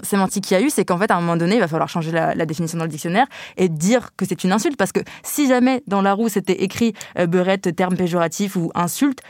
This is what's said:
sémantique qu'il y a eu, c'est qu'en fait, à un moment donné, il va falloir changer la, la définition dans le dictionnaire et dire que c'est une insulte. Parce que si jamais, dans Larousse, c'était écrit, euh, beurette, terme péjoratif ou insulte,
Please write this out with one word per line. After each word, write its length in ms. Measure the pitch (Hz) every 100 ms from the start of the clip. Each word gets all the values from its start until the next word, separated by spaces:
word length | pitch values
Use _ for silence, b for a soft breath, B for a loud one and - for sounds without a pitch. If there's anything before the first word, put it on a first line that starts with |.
sémantique 420 | - 202 185 202 -
qu'il 100 | 190
y 20 |
a 20 |
eu, 60 | 277
c'est 160 | - 190
qu'en 120 | 175
fait, 100 | 214
à 60 | 185
un 20 |
moment 160 | 170 170
donné, 200 | 170 233
il 40 |
va 80 | 170
falloir 220 | 160 151
changer 220 | 180 160
la, 220 | 165 160
la 120 | 156 160
définition 320 | 156 165 165
dans 80 | 165
le 40 |
dictionnaire 360 | 151 170 190 269 B B -
et 100 | 185
dire 440 | 156 180 247 - -
que 100 | 190
c'est 180 | - 185
une 80 |
insulte. 240 | 214 339 285
Parce 160 | 190
que 80 | 190 190 B
si 240 | - - 277
jamais, 340 | 254 254 254 -
dans 140 | 196
Larousse, 320 | 196 196 233
c'était 300 | 196 190 185
écrit, 300 | 196 - 233 B B -
euh, 80 | 175
beurette, 500 | 180 180 196 185 151
terme 220 | 185 185
péjoratif 580 | 180 175 165 - 202 190
ou 160 | 165 -
insulte, 440 | 170 - 285 254 B